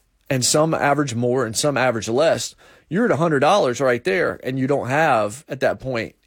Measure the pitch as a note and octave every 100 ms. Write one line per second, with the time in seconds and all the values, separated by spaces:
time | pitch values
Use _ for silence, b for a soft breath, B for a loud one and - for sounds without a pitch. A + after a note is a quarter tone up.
0 | _ _ - C3 A#2+ D3+ D#3+ D#3 C#3+ C#3+
1 | C#3 A2+ B2 C3 A2 G#2+ D3 B2+ B2+ A2+
2 | G#2 A#2+ D#3+ A#2+ - b b b b F3
3 | A#3 C3+ E3+ C#3+ C#3+ G3+ C#3+ A#2+ B2+ A#2+
4 | F3+ F#3+ C3 - - C3 C3 C#3 A#2+ C#3+
5 | D#3+ A#2 G#2 A2 - C3+ B2 - C3 A#2
6 | G2+ -